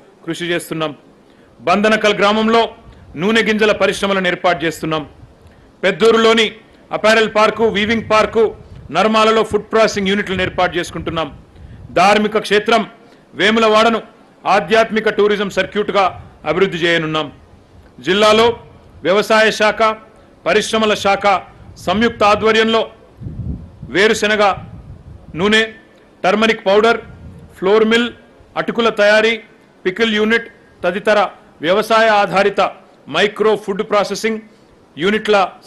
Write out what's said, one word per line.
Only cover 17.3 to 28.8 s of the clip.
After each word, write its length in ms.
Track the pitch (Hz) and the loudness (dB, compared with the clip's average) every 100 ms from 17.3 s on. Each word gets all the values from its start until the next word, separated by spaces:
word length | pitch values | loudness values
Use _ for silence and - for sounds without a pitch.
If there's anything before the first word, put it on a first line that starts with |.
| - - - _ - - - | -12 -20 -20 _ -20 -20 -10
జిల్లాలో 600 | 123 196 214 214 233 233 - - - - | -4 2 4 4 2 0 -10 -20 -20 -8
వ్యవసాయ 480 | 160 202 202 220 220 | -2 0 2 2 2
శాఖ, 440 | 214 214 208 220 214 - - - _ 160 | 2 0 2 -2 -2 -10 -20 -20 _ -2
పరిశ్రమల 480 | 196 202 220 214 | -2 0 0 0
శాఖ 480 | 208 202 196 202 180 - - - - | 0 0 0 0 0 -4 -18 -20 -10
సంయుక్త 460 | - 190 233 233 | -4 0 0 2
ఆధ్వర్యంలో 640 | 208 214 220 220 226 226 - - - - - - - - - - - | 2 2 2 0 2 0 -2 -10 -20 -18 -14 -12 -10 -10 -14 -20 -6
వేరుశెనగ 680 | 143 214 214 208 214 208 - - - - - - - - 151 | 0 2 2 0 2 0 0 -8 -18 -20 -20 -20 -20 -16 -4
నూనె, 280 | 202 214 220 - - _ _ _ | 0 2 0 -6 -20 _ _ _
టర్మరిక్ 420 | 175 208 226 220 190 | -2 2 0 0 0
పౌడర్, 320 | 202 226 226 - - - - - - | 2 2 0 -6 -20 -20 -20 -20 -6
ఫ్లోర్ 280 | 185 214 220 | 0 2 4
మిల్, 240 | 233 240 - - _ _ - | 2 0 -6 -20 _ _ -8
అటుకుల 320 | - 220 | -4 -2